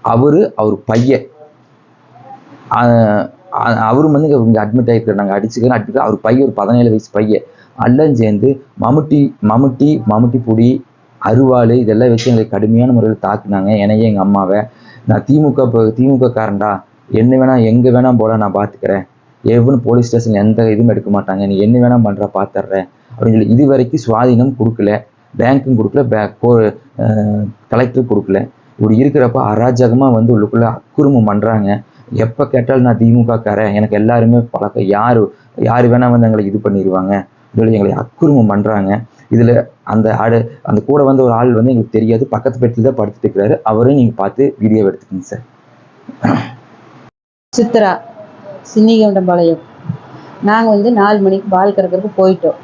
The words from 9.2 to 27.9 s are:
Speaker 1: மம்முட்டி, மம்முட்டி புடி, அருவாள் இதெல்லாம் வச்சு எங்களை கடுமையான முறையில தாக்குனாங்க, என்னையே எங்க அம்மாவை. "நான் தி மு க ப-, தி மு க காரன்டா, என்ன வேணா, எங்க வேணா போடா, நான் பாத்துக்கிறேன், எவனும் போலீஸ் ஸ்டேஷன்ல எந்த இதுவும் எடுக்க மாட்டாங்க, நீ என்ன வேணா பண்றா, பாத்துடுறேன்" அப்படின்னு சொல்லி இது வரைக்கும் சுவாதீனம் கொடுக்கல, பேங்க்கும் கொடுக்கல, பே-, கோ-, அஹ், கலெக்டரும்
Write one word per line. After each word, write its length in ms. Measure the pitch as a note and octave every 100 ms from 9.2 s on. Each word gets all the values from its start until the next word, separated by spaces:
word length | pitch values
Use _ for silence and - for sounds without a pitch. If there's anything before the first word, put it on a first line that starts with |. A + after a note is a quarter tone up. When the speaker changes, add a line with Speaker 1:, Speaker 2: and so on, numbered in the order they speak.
| C#3+ -
Speaker 1:
மம்முட்டி, 600 | G#2 A2 C#3 A#2+ C#3+ D3+ A2+
மம்முட்டி 300 | G#2+ B2 B2+ A2+
புடி, 360 | A2 A#2 C3 - _ _ _
அருவாள் 460 | - A2+ C3+ B2+ A#2
இதெல்லாம் 380 | A#2+ A2 G#2+ B2
வச்சு 220 | A#2 C3
எங்களை 180 | A#2 A2
கடுமையான 440 | G2 G#2+ A2+ B2
முறையில 260 | B2 A2 G#2+
தாக்குனாங்க, 560 | G2 G#2 G2+ G2+ F#2+ G#2+
என்னையே 240 | G2+ G#2+
எங்க 180 | A2+ G#2
அம்மாவை. 420 | F#2+ G2+ F#2 G2+ A2+ _ - - -
"நான் 180 | G#2+
தி 140 | - D3
மு 140 | D3+
க 160 | C3 B2+
ப-, 240 | A#2 A2
தி 120 | A2+ C3
மு 120 | C3+
க 80 | B2
காரன்டா, 560 | A#2 A2 G2+ G#2+ G2 - _ _
என்ன 260 | G#2+ A#2 C3
வேணா, 280 | C3 C3
எங்க 260 | A2+ A#2 B2
வேணா 260 | B2 B2+ B2
போடா, 200 | A2 A2
நான் 160 | G#2
பாத்துக்கிறேன், 540 | F#2+ G2+ - - G2 F#2 _ _ _
எவனும் 400 | - A#2 A#2 C3+
போலீஸ் 320 | A#2 A#2+ A#2 A#2
ஸ்டேஷன்ல 160 | A2+
எந்த 380 | G#2 G#2 A2 A2+
இதுவும் 180 | G#2+ A#2
எடுக்க 320 | G2+ - G2+
மாட்டாங்க, 260 | F#2+ F#2+ G2
நீ 120 | G2
என்ன 300 | G#2 B2 A#2+
வேணா 120 | B2
பண்றா, 280 | G#2+ G2+ G2+
பாத்துடுறேன்" 540 | G2 G2 G2 F#2+ F#2+ F#2 _ _ A#2
அப்படின்னு 120 | A#2
சொல்லி 160 | A2 A2
இது 200 | A#2 C#3
வரைக்கும் 340 | C3+ A#2+ D#3 -
சுவாதீனம் 480 | A2 B2 A#2 C3 C3
கொடுக்கல, 460 | A#2 A2+ G2+ G#2 - _ _ -
பேங்க்கும் 400 | A#2 C#3 C3 B2
கொடுக்கல, 260 | A2 C#3+ B2
பே-, 240 | A2 G2+ G2+
கோ-, 340 | A#2+ A#2+ G#2+ G2+ _ -
அஹ், 480 | A2+ G#2+ G#2 G#2 G#2 - _
கலெக்டரும் 360 | - B2